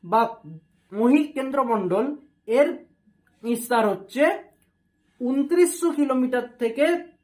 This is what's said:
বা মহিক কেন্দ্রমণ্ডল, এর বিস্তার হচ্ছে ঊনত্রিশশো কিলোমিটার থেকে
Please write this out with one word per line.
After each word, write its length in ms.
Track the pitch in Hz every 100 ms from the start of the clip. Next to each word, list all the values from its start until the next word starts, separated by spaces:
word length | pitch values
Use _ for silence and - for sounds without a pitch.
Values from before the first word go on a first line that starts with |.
বা 180 | 175 220 220 - 151 160 _ _ _
মহিক 420 | 202 233 294 294
কেন্দ্রমণ্ডল, 800 | - 262 277 247 220 185 185 262 294 _ _ -
এর 220 | 233 294 349 - _ _ _ _ _
বিস্তার 460 | 226 233 - 240 214
হচ্ছে 360 | 185 - 240 311 403 - _ _ _ _ _ _ _
ঊনত্রিশশো 680 | 247 269 285 349 349 - 339
কিলোমিটার 540 | 294 277 262 254 254 240 -
থেকে 260 | 226 226 311 349 - _